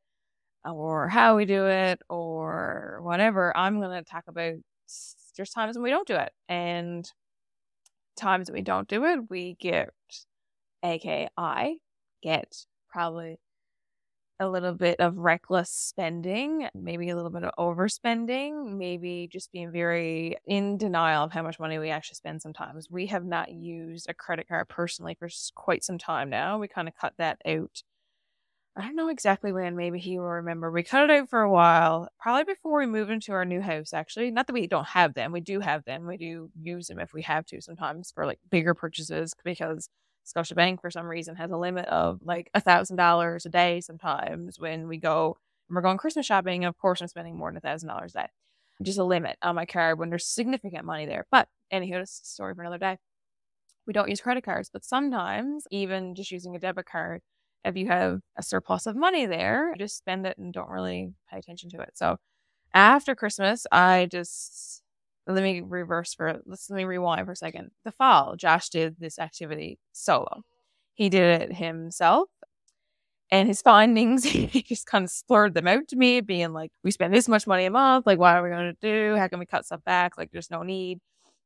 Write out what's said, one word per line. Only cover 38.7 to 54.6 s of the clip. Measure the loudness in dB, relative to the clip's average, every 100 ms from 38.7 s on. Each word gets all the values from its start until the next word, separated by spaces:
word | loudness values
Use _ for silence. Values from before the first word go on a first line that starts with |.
purchases | 0 -2 -10 -8 -6 -6 -8 -10
because | -6 -6 -8 -12 _ _ _ -10
Scotiabank, | -6 -4 2 2 0
for | -8
some | -10 -10
reason, | -10 -10 -10
has | -8
a | -6
limit | -4 -4 -2
of, | 0 0 -2
like, | -6 -6 -2
a | 0
thousand | 4 4 4 2
dollars | 4 6 2 -4 -2
a |
day | 2 2 2
sometimes | -6 -10 -4 -4 -4 -6 -10 -10
when | -8 -6 -8
we | -4
go, | 0 2 0 -2 _ _ -6
and | 0
we're |
going | 2 2
Christmas | -2 -4 2
shopping, | 2 2 -2 -2
and |
of | 0
course | 0 0
I'm | -4
spending | -12 -12 -10
more | -8
than | -8
a |
thousand | -8 -8 -8
dollars | -10 -8
a | -8
day. | -8 _ _ _ _ -10
Just | -6 0
a | 2
limit | 2 -2 -4
on | -4 -4
my | -4
card | 0 2 2
when | -2
there's | -4 -4
significant | -4 -2 -4 -6 -12
money | -8 -8 -6
there. | -8 4
But | 4 4 _ -6
anywho, | -6 -4
that's | -6 -8 -14
a | -16
story | -10 -10 -10
for |
another | -10 -6
day. | -4 -4 _ _ _ _ _ _ _ _ -4
We |
don't | 0 0
use | -2
credit | -2 -2
cards, | 0 -4